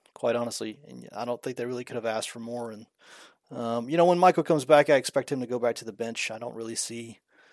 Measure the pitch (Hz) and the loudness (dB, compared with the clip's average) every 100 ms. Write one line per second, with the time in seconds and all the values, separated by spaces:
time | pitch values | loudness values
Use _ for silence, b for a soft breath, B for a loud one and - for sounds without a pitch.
0 | _ - 120 120 120 - 110 107 147 123 | _ -2 0 0 -2 -6 -8 -10 -16 -18
1 | - - 120 120 127 123 123 123 123 123 | -14 -8 -6 -6 -6 -6 -6 -6 -6 -6
2 | 113 110 - 117 117 120 117 107 113 _ | -2 -2 -4 -8 -8 -8 -8 -12 -18 _
3 | B B B B - 123 117 117 120 170 | B B B B -14 -6 -4 -2 -2 2
4 | 175 175 180 180 - 156 147 147 147 135 | 4 6 6 6 4 2 6 6 8 4
5 | - 139 - 135 117 120 120 117 113 101 | 4 -2 -2 -4 -4 -2 0 -2 -6 -6
6 | 113 113 - 110 120 113 113 110 - 117 | -6 -4 -6 -6 -10 -10 -8 -6 -6 -8
7 | 117 107 _ b b | -12 -16 _ b b